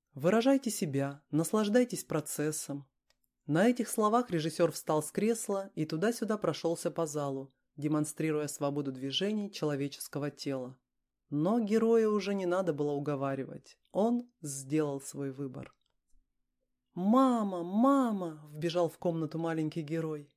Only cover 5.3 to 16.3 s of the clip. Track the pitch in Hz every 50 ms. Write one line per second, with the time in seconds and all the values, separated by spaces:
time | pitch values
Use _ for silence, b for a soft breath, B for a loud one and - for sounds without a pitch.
5.3 | 233 226 - - 196 196 196 190 - 160 156 156 160 160 190 226 240 - 226 202
6.3 | 214 208 - 170 151 - - 165 170 - - 175 151 - 165 151 143 151 143 139
7.3 | 135 135 135 135 _ _ _ _ _ 151 143 147 156 151 151 - - - 156 160
8.3 | 151 151 151 143 - - 147 143 143 147 139 139 131 127 131 139 135 - 190 208
9.3 | 214 214 202 196 - - - 151 147 135 143 139 - - - - - 143 143 147
10.3 | 143 - - 143 135 131 123 127 131 _ _ _ _ _ _ _ _ _ _ -
11.3 | 139 147 156 185 226 240 220 196 214 226 220 226 226 226 220 214 208 208 180 196
12.3 | 202 196 185 175 175 185 185 170 151 139 147 147 143 143 143 147 147 135 139 139
13.3 | 139 135 131 - - 135 - - - _ _ _ - 180 208 233 240 240 247 -
14.3 | _ _ - 143 139 139 135 131 147 156 151 143 139 139 - - - 139 139 139
15.3 | 131 131 143 131 123 135 127 - _ _ _ _ _ _ _ _ _ - _ _